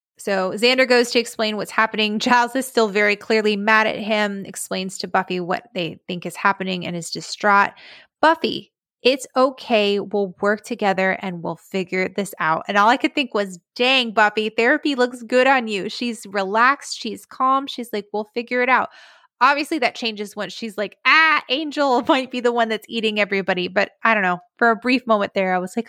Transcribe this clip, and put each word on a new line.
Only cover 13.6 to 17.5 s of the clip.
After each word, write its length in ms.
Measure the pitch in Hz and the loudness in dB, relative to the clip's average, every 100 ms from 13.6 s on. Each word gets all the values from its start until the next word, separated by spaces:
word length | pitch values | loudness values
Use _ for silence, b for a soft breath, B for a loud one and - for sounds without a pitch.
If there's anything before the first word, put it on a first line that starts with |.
| _ - | _ -2
"Dang, 360 | 247 262 233 | 2 2 2
Buffy, 380 | 208 208 214 214 | 2 2 2 -4
therapy 440 | 220 233 302 302 262 | 0 2 2 0 0
looks 280 | 247 247 | -2 -2
good 240 | 226 247 262 | -2 2 4
on 220 | 269 220 | 4 0
you." 180 | 202 196 | -4 -6
She's 380 | - 240 220 196 | -6 -6 -8 -8
relaxed. 760 | 202 190 214 254 285 - - | -4 -2 2 2 2 -6 -10
She's 260 | 220 196 - | -10 -10 -14
calm. 400 | - 262 | -2 0